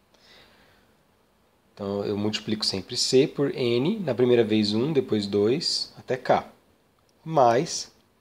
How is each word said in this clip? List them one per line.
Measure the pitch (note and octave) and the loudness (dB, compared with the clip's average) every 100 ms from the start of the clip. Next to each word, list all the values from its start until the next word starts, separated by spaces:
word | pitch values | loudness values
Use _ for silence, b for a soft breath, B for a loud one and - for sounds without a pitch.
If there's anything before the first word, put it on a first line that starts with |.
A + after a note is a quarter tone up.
| _ b b b b b b b b b _ _ _ _ _ _ _ | _ b b b b b b b b b _ _ _ _ _ _ _
Então, | - G2+ G2+ | -12 -6 -4
eu | G#2+ G2+ | -2 -2
multiplico | G#2+ G#2+ - G#2+ | -2 -4 -4 -4
sempre | - F#2+ - B2 | -4 -6 -6 -6
C | - C3 D3 | 2 4 2
por | - C#3+ | 0 -4
N, | - A#2+ A#2+ D3 A3 | -2 -2 0 0 -2
na | E3 | -4
primeira | A2+ B2 A#2+ | 0 4 4
vez | G#2 G#2+ G#2 | 4 2 2
um, | G#2+ C#3 | 0 0
depois | C#3+ - G#2+ G2+ | 0 0 -2 -2
dois, | G#2 G#2 D3 - - - - | 0 2 0 -2 -6 -8 -12
até | - B2+ | -8 -6
K. | - A#2 - - _ _ _ _ _ _ | 0 0 -2 -18 _ _ _ _ _ _
Mais | D#3+ D#3+ A#2+ A#2 E3 - - _ _ _ | -4 4 4 4 0 -6 -10 _ _ _